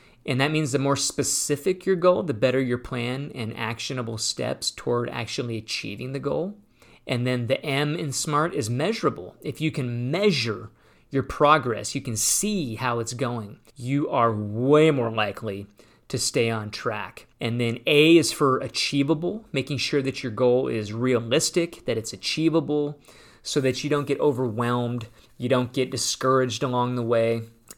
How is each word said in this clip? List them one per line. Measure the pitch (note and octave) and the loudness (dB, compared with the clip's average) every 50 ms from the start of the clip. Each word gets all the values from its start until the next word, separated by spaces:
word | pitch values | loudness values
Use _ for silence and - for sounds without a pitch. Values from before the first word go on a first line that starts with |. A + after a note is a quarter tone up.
| - - - _ - | -20 -20 -20 _ -6
And | - B2+ B2+ | -4 0 0
that | C#3 D3+ | 0 2
means | D#3 D#3 D#3 B2+ | 2 0 0 2
the | C3 C#3 | 0 2
more | C#3 C#3 C#3 | 2 2 2
specific | C#3 - - - - C3 - - - - - D3 C#3 - F#3+ F#3 F#3 - | 2 0 -4 -2 -2 -2 0 0 -2 0 -2 -2 0 0 -2 -2 0 0
your | F#3+ F#3+ | 0 0
goal, | E3+ F3 F3+ F3+ - | 4 4 4 4 4
the | F#3+ D3+ | 0 -2
better | A#2+ G#2 C3 B2+ B2 C3+ | -2 2 2 2 2 2
your | C3 A#2+ B2 B2 | 2 0 -2 -4
plan | - - B2+ B2 A#2 B2 B2+ C3+ C#3+ - - | -4 -6 -6 -4 -4 -4 -4 -6 -6 -8 -8
and | B2+ A2 A2+ - | -8 -8 -6 -6
actionable | - A#2 A2+ A2+ - - - C3+ B2+ A#2 A#2 A2+ | -6 -4 -6 -6 -6 -6 -6 -6 -6 -6 -6 -6
steps | A2 - - - - A#2+ A#2+ C3+ - - - | -4 -4 -4 -4 -4 -4 -4 -4 -4 -6 -8
toward | - - - B2+ A#2+ A#2+ A#2+ - | -8 -6 -4 -2 0 0 -2 -4
actually | B2+ B2 A2+ - - - A#2+ A#2+ A2+ | -6 -6 -8 -6 -6 -6 -4 -4 -6
achieving | A2 A2 - - - - G#2+ G2+ B2 B2 C3 | -8 -6 -6 -8 -8 -6 -8 -8 -8 -8 -8
the | C3+ C3+ | -8 -6
goal. | C3 C#3+ C#3+ C#3+ E3+ G3+ G#3 - _ _ _ _ - - - - - | -4 -2 -2 -2 -2 -4 -8 -12 _ _ _ _ -20 -20 -20 -16 -6
And | - B2+ A#2+ B2 | -4 -2 0 0
then | B2+ B2+ B2 A#2+ A2+ | 0 0 -2 0 0
the | C3 - - | -2 -2 0
M | D3+ C3+ C#3 D3 D3 D#3 | -2 -2 0 0 0 -2
in | F3 D#3+ C#3 | -4 -4 -4
smart | B2+ - - D#3+ D3 D3 D#3 F3+ - | -4 -4 -4 0 0 0 0 0 -2
is | D#3 A2+ A2 | -2 -2 -2
measurable. | B2 C3 D#3 G3+ A3+ - - C#3+ - - F2+ - - - | -2 0 0 -2 -2 0 -2 -2 -2 -2 -12 -14 -16 -10
If | - D#3 - - | -10 -10 -6 -2
you | D#3 D#3 | -2 -2
can | - D3 B2+ A#2+ A#2+ A#2+ B2 C3 | -2 -2 -4 -4 -4 -4 -2 -2
measure | D#3 F#3+ G#3 G#3 D#3+ B2+ A#2 A#2 G2+ - G#2+ - _ _ _ _ _ _ _ - | 0 2 4 4 4 2 0 -2 -4 -6 -8 -16 _ _ _ _ _ _ _ -4
your | C#3 C3+ C3 | -2 -2 -2
progress, | - - - D3+ C#3+ D3+ D3+ A#2 B2 G#2+ G#2+ A2 - - | -2 2 4 6 6 6 6 4 -2 -4 -4 -4 -6 -6
you | C#3 | -6
can | - B2+ A2 | -6 -4 -4
see | G#2 - - - - G3+ G#3+ G#3 F#3+ C#3+ A#2 A2 | -2 0 0 0 0 0 0 -2 -2 -2 -4 -6
how | G#2+ B2+ B2 A#2+ A#2 | -4 -2 -2 -2 -2
it's | A#2 - | -4 -4
going, | B2+ A#2 C3 A#2+ A#2+ A2+ G#2 G2+ - - _ - _ | -4 -4 -4 -2 -2 -6 -8 -10 -14 -18 _ -20 _
you | - A#2+ B2+ C#3 C#3+ D3+ - | -10 -4 0 0 0 0 2
are | - B2 A#2 A#2 | 2 4 4 4
way | G#2+ G#2+ G#2 G#2 G#2 A2+ B2+ C#3 D3 D3+ D#3+ D#3+ | 2 0 -2 -2 -2 0 4 6 6 8 8 6
more | C#3+ C3 A#2 A2+ | 4 2 0 0
likely | A2+ A2 G#2+ G2+ G2 - A2+ G#2+ G2 G2+ G2+ - _ - - _ _ _ _ | 0 0 -2 -2 -4 -6 -8 -6 -6 -8 -10 -14 _ -20 -20 _ _ _ _
to | - - | -6 -4
stay | A#2 - - - C3+ A#2 A2+ | -2 -2 0 2 2 2 2
on | A2+ A2 G#2+ G#2 | 0 -2 -4 -6
track. | - - - A#2+ G#2+ G#2 F#2+ F2 - - - _ _ - | -10 -6 -4 -4 -4 -4 -8 -10 -12 -18 -20 _ _ -6
And | - A2+ A#2 A#2+ | -4 -2 0 0
then | A#2+ A#2 A#2 - - D#3+ | 0 -2 -2 -2 2 4
A | D3 D3 D#3 E3 E3+ | 6 8 8 10 8
is | E3 C#3+ - | 8 8 4
for | - - D3+ C3+ C3 B2+ | 0 2 2 2 2 2
achievable, | - - - - - - D3 C#3 C#3 D3 D#3+ D#3+ F3 F3+ G#3 A3+ - - | -2 -4 -4 -4 -4 0 0 0 2 2 2 0 0 -4 -4 -6 -10 -6
making | - C3+ B2+ - C#3+ A#2 | -4 -4 -2 -2 -4 -4
sure | - - D3 C#3+ | -2 0 0 0
that | C3 C3+ - - | 0 0 -4 -4
your | - B2 | -8 -6
goal | A2 A#2 B2+ B2 B2 B2+ C3+ B2+ | 0 2 4 4 4 4 2 0
is | A#2 A2 G#2 G2+ | -2 -4 -4 -4
realistic, | G#2+ A#2 B2 B2+ B2 A2+ A#2 A2+ B2+ D#3+ - - - F3+ E3+ E3+ - - - | -4 -2 2 2 2 2 2 2 0 2 2 2 0 0 0 0 -4 -8 -4
that | C3 A2+ A2 | -2 -2 -2
it's | G#2+ - | -4 -6
achievable, | G2+ F#2 - - - D#3 D#3+ D#3+ D3+ E3 C3+ C#3 D3 D3 D3 D3 C#3+ - _ - - - - - - - | -10 -8 -6 -4 -2 2 2 4 4 2 0 2 0 0 0 -2 -4 -10 _ -20 -20 -20 -20 -20 -20 -14
so | - - - D3 | -10 -2 -2 2
that | C3 C3 B2+ - | 2 2 0 0
you | - C#3+ | -2 0
don't | D3 D3 C3+ | 0 0 0
get | C3 C#3 - | -2 0 2
overwhelmed, | C#3+ D3 B2+ A#2+ C3 A#2 G#2 A#2 A#2+ A#2+ B2 B2 A#2+ A#2+ B2 A#2+ A2+ - - - - _ - | 2 2 2 2 -2 -2 -2 -2 -2 0 0 0 0 -2 -4 -6 -8 -10 -16 -20 -20 _ -12
you | - B2 B2 | -6 0 2
don't | C3 B2+ B2 B2 | 2 2 2 0
get | - C3+ B2+ B2 | -2 -2 -2 -2
discouraged | C3+ A#2 - - - - - C3 C3 C3 C3 B2 G#2+ - | -2 -4 -4 -4 -4 -2 0 2 4 4 2 0 -2 -4
along | C#3+ B2+ B2 B2 B2 B2 B2+ | -2 -2 0 0 0 0 -2
the | B2 | -2
way, | A#2 A2+ A#2 A#2 A2+ A2+ A#2 A#2 A2+ - - _ _ - - | 0 2 2 2 4 2 0 -2 -4 -10 -16 _ _ -20 -10